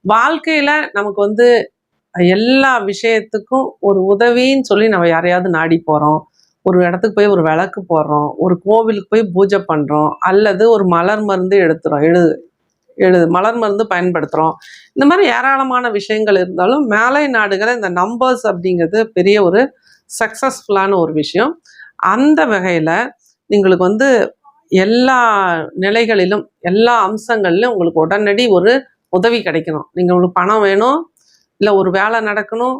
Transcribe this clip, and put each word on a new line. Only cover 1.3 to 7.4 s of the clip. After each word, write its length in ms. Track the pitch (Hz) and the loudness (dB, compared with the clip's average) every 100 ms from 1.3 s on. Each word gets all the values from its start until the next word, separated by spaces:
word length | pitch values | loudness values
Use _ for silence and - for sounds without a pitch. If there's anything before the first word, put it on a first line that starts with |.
| 214 240 240 - _ _ _ _ 175 180 | 2 4 4 0 _ _ _ _ 0 2
எல்லா 360 | 190 226 269 269 247 196 | 2 2 2 2 0 -4
விஷயத்துக்கும் 800 | 196 233 220 220 220 208 262 262 - 196 | -4 -2 -2 -4 -10 -4 -4 -4 -4 0
ஒரு 120 | 196 190 | 0 0
உதவின்னு 560 | 202 240 240 254 269 262 | 2 2 2 2 0 0
சொல்லி 160 | 202 220 | 0 2
நம்ம 160 | 196 170 | 2 2
யாரையாவது 360 | 165 175 180 185 165 | 0 0 -2 0 -2
நாடி 200 | 165 165 156 | 0 -2 0
போறோம். 280 | 151 147 156 - _ _ _ 190 | 0 2 0 -4 _ _ _ 0
ஒரு 100 | 180 175 | 2 0
இடத்துக்கு 280 | 180 214 208 | 0 -2 0
போய் 140 | 202 | 2
ஒரு 80 | 190 | 2